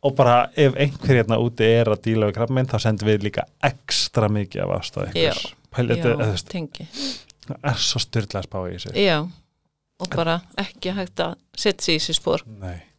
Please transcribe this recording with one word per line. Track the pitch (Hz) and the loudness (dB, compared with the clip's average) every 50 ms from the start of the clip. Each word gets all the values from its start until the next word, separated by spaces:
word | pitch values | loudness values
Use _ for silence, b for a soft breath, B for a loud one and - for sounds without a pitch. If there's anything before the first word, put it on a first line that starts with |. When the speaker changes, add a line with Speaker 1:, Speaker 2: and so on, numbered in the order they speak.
| - | 0
Speaker 1:
Og | 143 135 | 0 2
bara | - 139 120 120 120 123 - - - | 4 6 6 6 6 4 2 2 4
ef | 151 135 123 | 4 4 4
einhver | - 139 143 135 - - - 135 123 110 | 2 0 0 -2 -4 2 4 4 4 4
hérna | - 113 113 | 2 2 2
úti | 113 120 120 - 113 | 2 0 0 2 4
er | 110 113 117 117 | 6 6 6 4
að | 113 107 104 - | 4 0 0 0
díla | 113 113 110 107 104 | 0 0 2 2 0
við | 98 | 0
krabbamein, | 110 117 113 131 131 131 131 | -2 -2 0 0 0 0 0
þá | - 107 | 0 0
sendum | - 113 107 98 104 107 | 0 0 0 2 2 2
við | 107 104 98 | 2 2 2
líka | 104 - - - - _ _ - | -2 -4 -4 -6 -6 _ _ -2
extra | - - - _ - - - - - - 127 110 104 | -2 -2 -4 _ -4 -2 -2 -2 0 0 0 2 2
mikið | 104 104 101 95 - - | 2 0 -2 -4 -4 -6
af | 50 - - 92 | -4 -2 -4 -4
ást | - - - - | -4 -8 -6 -6
á | 92 - | -6 -4
ykkur. | - 165 165 151 - | 0 0 0 0 0
Speaker 2:
Já. | - - - - _ _ _ - | -2 -8 -12 -14 _ _ _ -4
Speaker 1:
Pæli, | - 123 113 113 - | -2 0 0 0 0
Speaker 2:
Já, | 170 | 2
Speaker 1:
þetta, | 120 117 98 95 | 0 2 2 0
þú | 107 | 0
veist, | 98 87 - - | -2 -2 -6 -6
Speaker 2:
tengi. | - 180 160 143 _ - 170 - B 247 285 269 262 B B B - _ - - | -8 -8 -8 -8 _ -14 -16 -14 B -8 -8 -8 -8 B B B -20 _ -14 -14
Speaker 1:
það | - - - 143 | -14 -6 -2 -2
er | 123 - | -2 0
svo | - - - - | -2 -2 -2 -2
sturlað | - - - 117 101 101 - 98 | -4 -2 -2 -4 -4 -2 -6 -8
að | 92 - | -8 -6
spá | - 95 92 90 | -8 -6 -6 -6
í | 90 | -8
þessu. | 90 - - - | -10 -12 -6 0
Speaker 2:
Já, | - 202 196 165 151 156 180 175 - _ _ _ _ _ _ _ _ _ _ _ _ | 2 2 4 2 2 0 -4 -10 -16 _ _ _ _ _ _ _ _ _ _ _ _
og | 180 - | -8 -4
bara | - - 165 165 165 175 175 _ - - | -2 -2 0 0 -2 -4 -4 _ -8 -8
ekki | 202 - - - - 180 190 | -8 -8 -10 -10 -8 -8 -6
hægt | 202 190 180 _ | -6 -8 -10 _
að | - 185 165 - _ _ _ _ - | -6 -6 -6 -6 _ _ _ _ -2
setja | - 214 196 - | -2 -2 0 0
sig | - - 165 | 0 0 0
í | 156 | 0
þessi | - - 160 | 0 -2 -2
spor. | - - 160 139 - - 110 110 98 | -2 0 0 -2 -2 -4 -10 -16 -12
Speaker 1:
Nei. | 95 90 87 85 - _ _ | -10 -10 -10 -12 -16 _ _